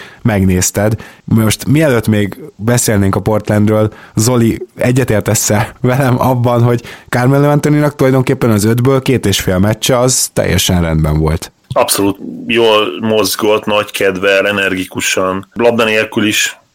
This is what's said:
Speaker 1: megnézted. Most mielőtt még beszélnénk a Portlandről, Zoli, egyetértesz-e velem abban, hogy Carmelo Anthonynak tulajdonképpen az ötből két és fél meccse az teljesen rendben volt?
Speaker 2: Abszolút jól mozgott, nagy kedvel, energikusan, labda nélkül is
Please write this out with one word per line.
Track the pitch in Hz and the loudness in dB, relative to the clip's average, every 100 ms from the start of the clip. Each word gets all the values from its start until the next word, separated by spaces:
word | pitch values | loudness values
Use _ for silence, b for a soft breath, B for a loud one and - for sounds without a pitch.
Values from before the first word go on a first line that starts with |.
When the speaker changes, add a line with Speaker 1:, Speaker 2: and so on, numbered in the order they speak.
| B B | B B
Speaker 1:
megnézted. | 113 104 95 92 87 - 107 110 B B | -2 0 2 2 0 0 -2 -2 B B
Most | - 110 110 - - | -2 0 2 -2 0
mielőtt | 143 160 120 107 | 2 2 2 2
még | 107 101 - - - | 0 -2 -6 -18 -8
beszélnénk | 107 123 - 104 98 | -2 0 0 0 0
a | 98 | 0
Portlandről, | 95 107 - 107 104 107 107 B B | 0 -2 0 0 2 2 0 B B
Zoli, | - 110 123 113 - - - | -2 0 2 2 0 -8 -4
egyetértesz-e | 123 127 123 104 101 110 - 104 117 - | 0 0 0 0 0 -2 0 -2 -2 -4
velem | 123 127 131 127 | -2 0 0 0
abban, | 127 127 120 120 | 0 0 2 2
hogy | 120 120 B B B | 2 0 B B B
Carmelo | 120 123 139 143 | 0 2 2 2
Anthonynak | 147 151 147 147 - | 2 2 2 0 0
tulajdonképpen | 135 135 127 131 123 | 2 2 0 0 0
az | 104 | 2
ötből | 107 120 123 135 | 2 2 2 0
két | 127 120 101 | 0 0 0
és | 92 | -2
fél | - 92 | -2 0
meccse | 101 113 - 127 | 0 0 0 2
az | 127 120 - | 2 0 -4
teljesen | - 104 87 - 90 | -2 0 0 0 0
rendben | 82 80 76 78 | 0 0 0 0
volt? | 78 80 - _ _ | 0 -2 -8 _ _
Speaker 2:
Abszolút | 143 120 - 101 98 - 80 - | -2 0 0 -2 -4 -10 -12 -4
jól | 113 113 107 104 78 | 2 4 4 0 -4
mozgott, | 110 110 104 - 107 107 | -2 0 0 -2 0 0
nagy | - 104 104 | 0 -2 -2
kedvel, | - 98 92 98 98 101 | -2 -2 0 0 0 0
energikusan, | 101 95 92 92 - - - 95 95 98 | -2 -2 -4 -6 -6 -4 -2 -2 -4 -8
labda | - 120 117 | -2 0 2
nélkül | 113 110 110 117 107 | 0 0 -2 -2 -2
is | 104 - - _ | -2 -4 -8 _